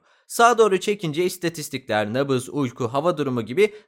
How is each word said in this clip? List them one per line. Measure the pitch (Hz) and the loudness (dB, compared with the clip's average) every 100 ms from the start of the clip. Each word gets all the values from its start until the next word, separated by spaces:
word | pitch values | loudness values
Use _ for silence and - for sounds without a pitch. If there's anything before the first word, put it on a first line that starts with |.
| _ _ - | _ _ -6
Sağa | - 233 226 | 4 4 6
doğru | 220 190 | 4 2
çekince | 208 202 165 147 | -2 -4 -4 -2
istatistikler, | 180 - 170 165 147 127 - 107 104 | -2 -2 -6 -6 -8 -10 -2 -2 0
nabız, | 123 139 131 - | -2 0 -2 -2
uyku, | 143 131 - 117 | -4 -4 -4 -4
hava | 139 170 156 | -2 0 0
durumu | 135 123 | -2 -4
gibi | 110 139 208 - | -2 0 0 0